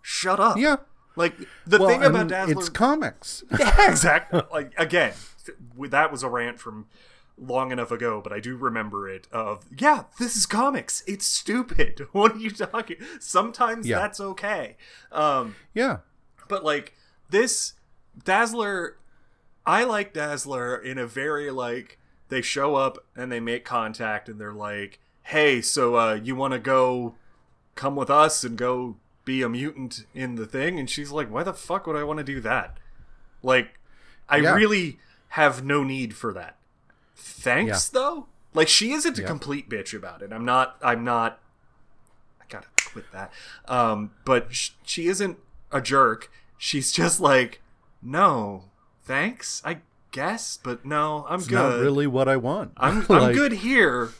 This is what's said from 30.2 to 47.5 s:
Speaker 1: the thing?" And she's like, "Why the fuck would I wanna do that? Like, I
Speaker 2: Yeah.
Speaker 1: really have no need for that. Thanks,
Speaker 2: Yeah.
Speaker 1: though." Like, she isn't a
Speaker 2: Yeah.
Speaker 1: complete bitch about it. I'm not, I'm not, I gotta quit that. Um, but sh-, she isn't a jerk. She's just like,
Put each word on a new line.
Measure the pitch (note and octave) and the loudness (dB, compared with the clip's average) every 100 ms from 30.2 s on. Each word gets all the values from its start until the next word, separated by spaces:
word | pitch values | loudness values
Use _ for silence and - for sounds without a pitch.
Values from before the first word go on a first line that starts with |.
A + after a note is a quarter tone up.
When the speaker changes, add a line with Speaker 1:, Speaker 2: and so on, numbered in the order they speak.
| C3 A#2+ | -10 -8
Speaker 1:
the | G#2+ | -8
thing?" | C3+ D3+ F3 | -4 -4 -4
And | B2+ | -6
she's | - C#3 | -8 -6
like, | D3 B2+ | -6 -6
"Why | A2+ | -4
the | F3 | -6
fuck | F3 - F#3 E3+ | -8 -6 -6 -4
would | D3+ | -6
I | |
wanna | D3 D#3 | -4 -6
do | C#3 C3+ | -6 -6
that? | A2 B2 - - - - - - - - | -2 -2 -4 -12 -18 -20 -20 -20 -20 -8
Like, | B2+ C3 A2+ - - - - - - | 2 4 2 -10 -20 -20 -20 -20 2
I | C#3+ | 4
Speaker 2:
Yeah. | D#3 | 6
Speaker 1:
really | G3+ G#3 G#3 E3 - _ _ _ | 4 4 2 -2 -8 _ _ _
have | - D3+ B2+ C3+ | 2 2 2 0
no | C#3+ | 0
need | C3+ C3 A#2+ - | 0 -4 -6 -6
for | A#2 | -8
that. | F#2 - - _ _ _ _ _ _ | -8 -14 -20 _ _ _ _ _ _
Thanks, | - - - B2+ A3 G2+ - | -18 -6 0 2 2 0 0
Speaker 2:
Yeah. | B3+ | 0
Speaker 1:
though." | C#4 D#4+ - _ _ | -2 -4 -14 _ _
Like, | D#3+ E3 | 2 4
she | - A3 | 4 2
isn't | D4 D#4+ C4 | 0 -2 -2
a | |
Speaker 2:
Yeah. | F#2+ | -6
Speaker 1:
complete | D3+ - D3 - | -8 -6 -8 -6
bitch | G#2+ F#2+ - | -10 -10 -12
about | F2+ E2 | -14 -16
it. | G2+ | -12
I'm | A2 A#2+ | -8 0
not, | B2+ B2+ - | 2 2 0
I'm | B2+ A#2 | 0 0
not, | A#2+ A#2+ A2+ - _ _ _ _ _ - - _ _ _ | 0 0 0 -4 _ _ _ _ _ -20 -20 _ _ _
I | _ | _
gotta | G2 - - - | -18 -4 -4 -4
quit | - - | -12 -18
that. | F#2+ G2 - - - - | -16 -16 -16 -20 -20 -4
Um, | B2+ A#2 G#2+ G#2+ _ - | 2 2 0 -6 _ 0
but | B2 - | 0 0
sh-, | - - _ | -6 -8 _
she | - - E3 | -10 -4 -2
isn't | F#3+ G3+ - _ - - | -2 -4 -6 _ -20 -6
a | C#3 | -4
jerk. | A#2 C#3 B2 A2+ - - - _ | 2 4 4 2 -10 -20 -20 _
She's | - C#3 C3 | -4 -2 -2
just | - E3+ - | 0 2 4
like, | D3+ C3 A#2+ | 6 6 4